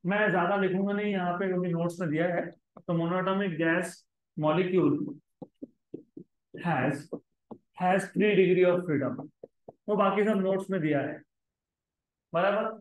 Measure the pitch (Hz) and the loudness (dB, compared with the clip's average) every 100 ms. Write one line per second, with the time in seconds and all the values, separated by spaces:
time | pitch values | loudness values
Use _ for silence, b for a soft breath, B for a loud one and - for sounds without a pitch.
0 | 175 208 208 180 175 202 190 180 196 202 | -2 0 2 2 0 2 0 0 -2 -2
1 | 208 196 175 175 190 180 180 165 175 170 | -2 -2 -2 -2 -2 -2 -2 -2 -2 -4
2 | 175 156 175 170 175 - _ - - 170 | -4 0 0 -2 -6 -12 _ -20 -4 -2
3 | 165 185 185 190 202 156 165 170 180 - | 0 0 0 0 -2 0 0 0 -2 -10
4 | _ _ _ - 151 160 180 185 147 - | _ _ _ -2 0 2 2 2 2 2
5 | - - _ _ - _ - _ _ - | -4 -10 _ _ -20 _ -20 _ _ -20
6 | - - - _ _ - 175 147 135 151 | -18 -20 -20 _ _ -8 -2 0 0 -2
7 | - 156 _ _ _ - _ - 180 190 | -8 -14 _ _ _ -20 _ -4 0 0
8 | 185 - 208 196 180 180 180 180 180 147 | 0 0 2 4 4 6 4 4 0 -2
9 | - - 151 _ - _ - - - 208 | -2 -6 -12 _ -20 _ -20 -18 -2 2
10 | 196 190 208 202 190 190 190 190 156 143 | 2 4 2 2 2 0 -2 -2 0 0
11 | 135 - _ _ _ _ _ _ _ _ | -2 -8 _ _ _ _ _ _ _ _
12 | _ _ _ 165 190 202 220 - | _ _ _ 0 2 2 -2 -6